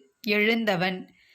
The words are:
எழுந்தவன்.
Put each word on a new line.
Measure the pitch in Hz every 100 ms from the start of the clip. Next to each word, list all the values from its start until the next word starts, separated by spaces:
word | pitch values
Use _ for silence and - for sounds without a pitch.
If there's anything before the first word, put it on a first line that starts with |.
| _ _ 208
எழுந்தவன். | 208 214 233 214 180 185 185 - _ _